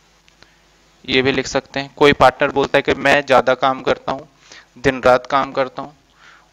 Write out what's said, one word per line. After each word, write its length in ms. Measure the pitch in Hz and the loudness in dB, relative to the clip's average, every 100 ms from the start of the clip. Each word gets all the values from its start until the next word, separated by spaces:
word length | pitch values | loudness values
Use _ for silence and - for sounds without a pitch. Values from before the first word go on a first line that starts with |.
| _ _ _ _ _ _ _ _ _ _ | _ _ _ _ _ _ _ _ _ _
ये 180 | 131 131 | -4 0
भी 100 | 131 | 0
लिख 140 | 131 131 | -2 -4
सकते 340 | 135 - 139 | -6 -6 -10
हैं। 120 | 139 - | -10 0
कोई 160 | 147 | 2
partner 380 | 139 131 - 143 | 4 2 2 -2
बोलता 260 | 139 139 143 | -2 -2 -2
है 40 | |
कि 120 | 156 135 | -2 -2
मैं 240 | 139 143 139 | 0 0 2
ज़्यादा 280 | 123 123 131 | 2 2 0
काम 240 | 135 131 | -2 -2
करता 300 | 131 127 - | -4 -6 -6
हूँ, 160 | 135 - _ - - - 123 | -10 -12 _ -20 -20 -20 -6
दिन 240 | 135 127 | -4 0
रात 240 | 127 127 - | 2 2 0
काम 260 | 139 135 | -4 -2
करता 300 | 135 127 - | -4 -6 -8
हूँ, 140 | 143 - _ _ - - _ | -16 -18 _ _ -20 -20 _